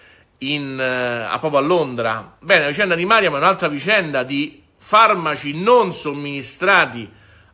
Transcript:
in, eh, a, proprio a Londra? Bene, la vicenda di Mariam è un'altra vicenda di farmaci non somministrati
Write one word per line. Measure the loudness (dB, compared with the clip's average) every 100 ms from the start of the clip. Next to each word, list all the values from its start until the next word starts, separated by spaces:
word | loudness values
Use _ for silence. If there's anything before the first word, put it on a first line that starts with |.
| _ _ _ _
in, | -6 -4 -4 -4
eh, | -4 -2 -2 -4
a, | -6 -4
proprio | 0 0
a |
Londra? | 2 2 0 -2 -2 -4 -8 _
Bene, | 0 2
la | 2
vicenda | 0 0
di | 0 2
Mariam | 2 2
è | 2
un'altra | 2 2 -2
vicenda | -4 0 0 0 -4
di | -2 -4 -4 -8 _ _
farmaci | 0 4 4 2 -2 -4 -6 -4
non | 4 4 4
somministrati | -2 -8 -8 -8 -8 -10 -4 2 2 2 -4 -14 -18 _ -20 _